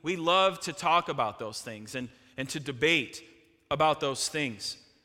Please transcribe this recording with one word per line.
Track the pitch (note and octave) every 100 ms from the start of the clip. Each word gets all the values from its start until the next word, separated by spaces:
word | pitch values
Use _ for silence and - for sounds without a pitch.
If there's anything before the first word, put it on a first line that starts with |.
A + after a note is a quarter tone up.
we | D3+ F3+
love | E3 F#3 F#3+ F#3
to | -
talk | - F3 E3+ F3
about | C#3+ A2+ G2+
those | A2 G#2+
things | - G#2+ G#2+
and, | C3 B2 _ _ -
and | C3
to | D#3
debate | C#3+ B2+ D3+ E3 A2 - - - _ _ _
about | C#3 D#3 D3
those | C#3+ C3 -
things. | D#3 C#3 G#2 - - _ _